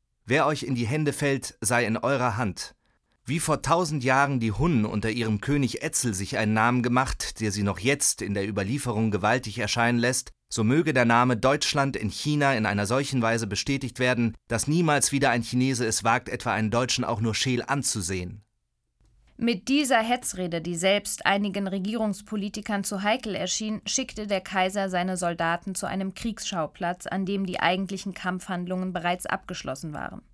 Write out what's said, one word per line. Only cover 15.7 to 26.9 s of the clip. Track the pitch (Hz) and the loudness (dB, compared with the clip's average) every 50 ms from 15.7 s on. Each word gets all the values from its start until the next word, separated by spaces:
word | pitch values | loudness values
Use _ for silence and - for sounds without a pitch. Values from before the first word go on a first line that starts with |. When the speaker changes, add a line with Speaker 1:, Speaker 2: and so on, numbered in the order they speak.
| 131 117 123 | 2 2 0
Speaker 1:
es | 110 107 - - | 0 0 0 2
wagt, | 117 117 127 - - | 2 2 2 0 -4
etwa | - 117 - 123 101 | -8 -4 -2 0 0
einen | 104 110 107 | 0 0 2
Deutschen | 107 120 127 120 - - 120 | 2 0 0 0 0 -2 0
auch | - 117 104 | -2 0 0
nur | 113 113 104 | 0 0 0
scheel | - - 135 127 120 - | 0 0 0 0 0 0
anzusehen." | - 139 143 123 - - 110 90 90 95 92 90 85 - 104 - _ _ _ _ _ _ _ _ _ _ _ _ _ _ _ _ _ _ - | -2 -2 -2 -2 -2 -2 -2 -2 -4 -4 -4 -6 -8 -10 -14 -18 _ _ _ _ _ _ _ _ _ _ _ _ _ _ _ _ _ _ -2
Speaker 2:
Mit | 233 233 233 180 - - | -2 0 0 -2 -2 0
dieser | 269 294 294 247 262 226 | 2 2 4 4 4 4
Hetzrede, | 220 233 247 240 - - - 180 185 170 170 170 | 4 2 0 -2 -2 -4 -4 -4 -4 -4 -4 -4
die | 160 175 175 | -4 -4 -2
selbst | 165 180 190 202 202 202 - - - - | 0 2 4 4 2 0 -2 -4 -2 0
einigen | - 196 202 202 202 180 202 202 | 2 2 2 0 -2 -2 -2 -2
Regierungspolitikern | 190 190 196 180 208 220 233 220 208 196 - - - 220 208 190 208 - 220 202 - 208 202 190 | -2 -2 -4 -4 -2 -2 -2 -2 -2 -2 -4 -8 -6 -6 -4 -4 -4 -6 -8 -6 -4 -4 -2 -2
zu | - 214 190 202 | -4 -4 -2 0
heikel | 208 226 262 - 220 185 | 2 0 0 0 -4 -4
erschien, | - 175 185 - - 220 214 214 214 - | -2 -2 -2 -4 -4 -4 -4 -6 -6 -4
schickte | - - - 262 254 - 220 214 | -4 -2 -2 -2 -4 -8 -8 -4
der | 202 202 190 | -2 -2 -2
Kaiser | 190 - 196 190 185 190 190 208 196 190 | -2 -2 0 0 0 2 0 -2 -2 0
seine | 185 175 180 185 185 | 0 0 0 0 -2
Soldaten | 175 180 170 170 170 170 165 170 175 - 196 185 | -2 -2 -2 0 0 0 0 0 -2 -4 -6 -6
zu | - - | -6 -6
einem | - - 190 190 190 185 | -4 -4 -4 -4 -4 -6
Kriegsschauplatz, | - - 233 208 - - - 202 175 156 143 - - 175 170 | -6 -6 -6 -6 -6 -8 -6 -4 -4 -4 -4 -4 -4 -4 -4